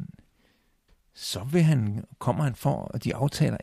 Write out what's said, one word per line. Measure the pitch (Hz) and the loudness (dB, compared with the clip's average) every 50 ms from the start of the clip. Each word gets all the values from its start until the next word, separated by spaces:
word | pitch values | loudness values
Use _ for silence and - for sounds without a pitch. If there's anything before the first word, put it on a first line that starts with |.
| - - - - - _ _ _ _ _ _ _ _ _ _ _ _ _ _ _ _ _ _ | -12 -14 -16 -20 -20 _ _ _ _ _ _ _ _ _ _ _ _ _ _ _ _ _ _
så | - - - - 95 95 | -14 -10 -8 -8 -6 -4
vil | 131 156 175 165 | 0 4 6 6
han, | 156 156 127 110 104 104 101 - - - - | 6 6 4 2 0 -2 -4 -8 -10 -12 -6
kommer | - 127 - - 151 | -2 -2 0 2 0
han | 139 113 | 0 -2
for, | - - 139 - - 50 - - | 0 0 0 0 -2 -4 -6 -8
at | 117 - | -6 -6
de | - - | -4 -2
aftaler | - 131 143 - - 156 123 113 - | 0 0 0 2 2 2 2 0 -2